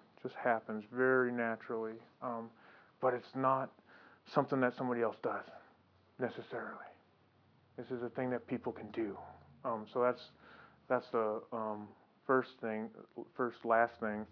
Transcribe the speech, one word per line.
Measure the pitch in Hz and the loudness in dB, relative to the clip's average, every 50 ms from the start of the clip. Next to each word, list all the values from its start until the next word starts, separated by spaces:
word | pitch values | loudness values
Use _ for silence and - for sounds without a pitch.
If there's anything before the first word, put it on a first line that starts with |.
| - _ _ - | -20 _ _ -10
just | - 131 - | -10 -10 -8
happens | - - 127 117 110 - - 110 107 104 104 | -2 0 2 2 2 0 -4 -6 -6 -6 -4
very | 120 123 131 131 131 131 127 123 | 0 4 4 6 6 6 4 4
naturally. | 123 120 117 117 113 110 - - 120 113 113 110 113 113 - - _ - | 2 0 0 -2 -2 -4 -6 -6 -4 -4 -4 -4 -8 -10 -16 -20 _ -10
Um, | 131 127 117 113 113 117 - _ - - - - - _ _ - | -8 -6 -6 -6 -8 -12 -16 _ -20 -20 -20 -20 -20 _ _ 0
but | - 131 123 | 0 2 2
it's | 120 - - - | 0 -4 -6 -4
not | 135 135 131 135 131 135 - _ _ _ - - - - - - _ _ - | 2 4 4 4 4 0 -4 _ _ _ -20 -20 -20 -20 -20 -20 _ _ 0
something | - 151 135 - 147 135 | 2 2 2 4 4 4
that | 127 123 120 | 4 2 2
somebody | - 127 127 123 117 | 0 -2 0 0 2
else | 117 110 - - | 2 0 0 -2
does | - 117 104 - - - - - - - _ _ _ _ _ _ _ _ _ - | -4 -4 -4 -4 -8 -12 -18 -20 -20 -20 _ _ _ _ _ _ _ _ _ -4
necessarily. | 127 113 - - 113 - 127 117 110 107 - - - - - - _ _ _ _ _ _ _ _ _ _ _ _ _ _ - | -4 -4 -4 -6 -12 -8 -8 -8 -8 -8 -12 -12 -14 -18 -20 -20 _ _ _ _ _ _ _ _ _ _ _ _ _ _ -14
This | - 120 120 | -12 -8 -6
is | 131 120 | -4 -4
a | 120 117 | -4 -4
thing | - - 131 127 | -4 -2 -2 0
that | 127 120 - | -2 -2 -2
people | - 131 117 - 127 | -2 -4 -2 -2 -4
can | 113 - 110 107 | -6 -6 -10 -8
do. | - 117 113 101 95 - - - - - - - - - - | -4 -4 -4 -4 -4 -8 -12 -16 -18 -20 -20 -20 -16 -8 -6
Um, | 131 113 110 107 104 | -4 -4 -4 -6 -4
so | - 127 | 0 2
that's, | 123 123 120 - - - - - - - - - - - - _ _ - | 2 2 2 0 -6 -20 -20 -20 -20 -20 -20 -20 -20 -20 -20 _ _ 0
that's | 127 123 120 - | 0 0 0 0
the, | - 117 110 107 107 113 - - | 0 2 2 2 0 -2 -6 -6
um, | - 113 110 110 107 104 104 101 - _ _ _ _ _ _ | -6 -4 -4 -4 -4 -6 -10 -14 -16 _ _ _ _ _ _
first | - 131 131 123 - - - | 4 4 4 4 0 -8 -8
thing, | - 113 110 107 110 110 110 107 101 - - 113 - - - | -4 -4 -4 -4 -4 -8 -10 -16 -20 -16 -14 -14 -14 -10 -4
first | - 127 120 113 - - | -2 -2 -2 -2 -4 2
last | 113 113 113 120 117 - - | 4 6 6 6 4 2 -4
thing. | 117 107 104 107 110 - | -4 -4 -2 -4 -6 -8